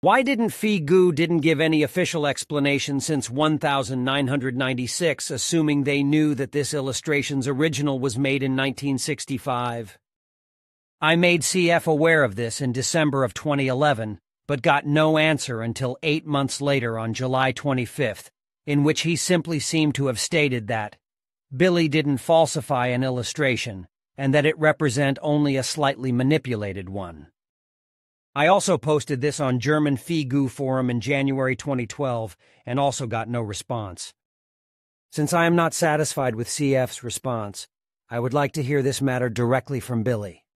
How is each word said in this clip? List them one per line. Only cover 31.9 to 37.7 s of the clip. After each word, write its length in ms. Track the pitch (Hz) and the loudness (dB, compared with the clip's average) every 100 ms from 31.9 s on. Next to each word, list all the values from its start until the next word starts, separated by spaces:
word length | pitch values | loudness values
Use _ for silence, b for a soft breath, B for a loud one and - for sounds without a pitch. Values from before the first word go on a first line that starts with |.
| - 139 120 110 - b b | -6 -4 -4 -6 -12 b b
and 140 | - 127 | -6 0
also 280 | 139 127 127 | 0 0 -6
got 220 | 113 113 | -6 -4
no 120 | 120 | -4
response. 720 | 110 101 - 120 104 90 - _ _ _ _ _ _ _ _ _ _ | -4 -8 -8 -8 -8 -12 -16 _ _ _ _ _ _ _ _ _ _
Since 220 | - 147 | -4 0
I 140 | 170 170 | 2 4
am 100 | 175 | 4
not 180 | 165 | 2
satisfied 640 | - 165 151 147 - 131 110 | 0 0 2 0 0 -2 -2
with 120 | 117 | -6
C 280 | - 143 131 | -2 2 2
F's 260 | 127 - | 0 -6
response, 640 | 120 - 131 120 104 95 - | -10 -8 -6 -6 -6 -12 -18